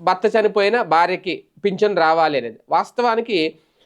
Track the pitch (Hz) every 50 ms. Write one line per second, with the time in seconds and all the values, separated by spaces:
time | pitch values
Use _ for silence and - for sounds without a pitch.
0 | 170 180 185 185 - 214 202 220 208 214 202 214 196 202 220 240 226 170 160 165
1 | 170 180 185 180 185 190 156 - - _ _ - - 202 190 175 208 208 202 170
2 | 165 160 160 165 160 156 147 135 120 117 110 - _ - 151 170 202 - - -
3 | 240 240 226 226 226 233 220 175 156 160 156 _ _ _ _ _ _